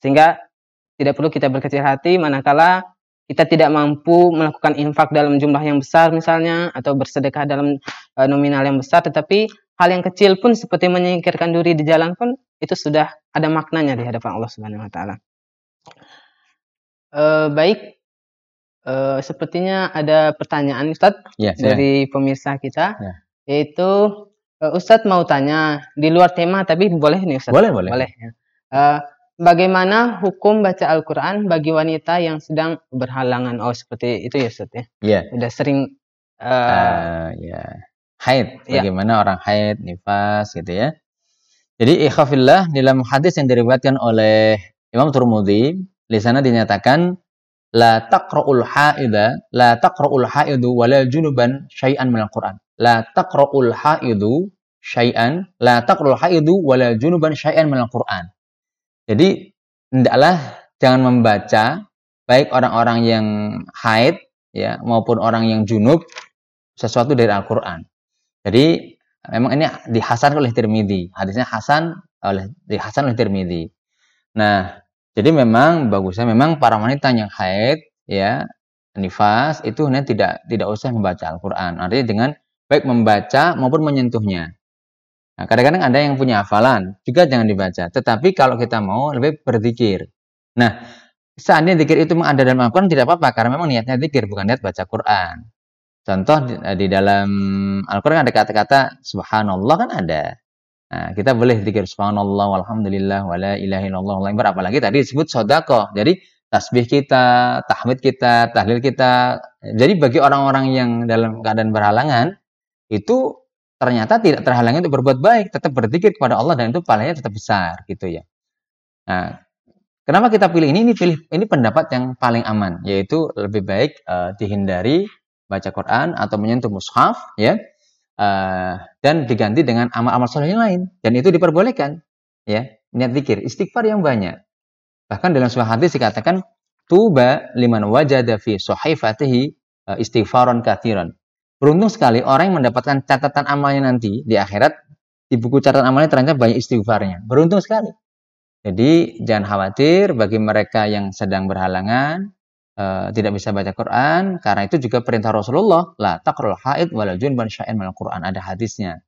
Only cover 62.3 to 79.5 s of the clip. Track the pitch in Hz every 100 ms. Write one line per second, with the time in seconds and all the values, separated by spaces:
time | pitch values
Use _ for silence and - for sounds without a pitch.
62.3 | 127 143 127 123 113 117 117 117 113 107
63.3 | 107 104 107 - - 117 110 123 180 _
64.3 | _ _ 104 101 - - 113 107 117 113
65.3 | 113 113 110 104 110 107 160 - - -
66.3 | _ _ _ _ _ 117 127 120 135 113
67.3 | 101 95 110 95 87 - _ _ _ _
68.3 | _ 101 107 151 170 - _ _ _ -
69.3 | 113 127 131 156 - - 117 - 117 147
70.3 | 147 135 117 113 110 101 98 87 - 98
71.3 | 101 123 110 - 147 165 160 - _ 101
72.3 | 98 95 131 _ 101 - - 139 113 110
73.3 | 98 90 85 80 _ _ _ _ _ _
74.3 | - 107 101 90 - _ _ _ - 110
75.3 | 160 120 113 143 170 131 101 95 92 120
76.3 | 113 147 160 127 110 110 139 - 120 104
77.3 | - 95 95 113 156 _ _ _ 98 95
78.3 | - - _ _ _ _ - 98 - 104
79.3 | 107 143